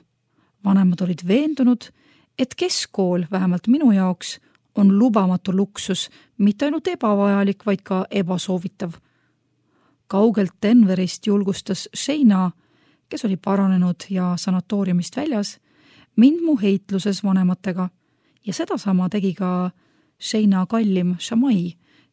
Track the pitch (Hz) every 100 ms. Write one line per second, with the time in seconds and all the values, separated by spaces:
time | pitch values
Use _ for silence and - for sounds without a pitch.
0 | _ _ _ _ _ _ 202 196 185 175
1 | 180 170 175 226 311 277 247 240 - _
2 | _ _ _ - 254 - 359 - - -
3 | 185 180 165 190 185 175 220 277 277 196
4 | 185 180 - - _ _ _ - 202 196
5 | 254 208 185 180 - 190 202 - - 185
6 | - - _ - 202 202 285 311 370 349
7 | 226 202 202 202 196 196 - 196 - 185
8 | 190 202 180 180 - 185 185 - 170 160
9 | _ _ _ _ _ _ _ _ _ _
10 | _ 196 226 214 190 - 208 240 196 185
11 | 185 - 214 202 196 - - 185 - -
12 | - 302 247 190 185 - _ _ _ _
13 | _ 302 214 190 - 202 196 185 180 175
14 | - 190 180 175 - 185 - 202 190 175
15 | 170 254 302 226 202 - _ _ _ _
16 | _ - 254 339 330 269 202 196 - 196
17 | 196 196 202 190 180 180 190 180 180 -
18 | _ _ _ _ - - 330 320 202 185
19 | 180 208 190 165 185 180 180 - _ _
20 | _ _ - 220 208 190 185 226 214 185
21 | 180 180 - 233 269 202 175 - _ _
22 | _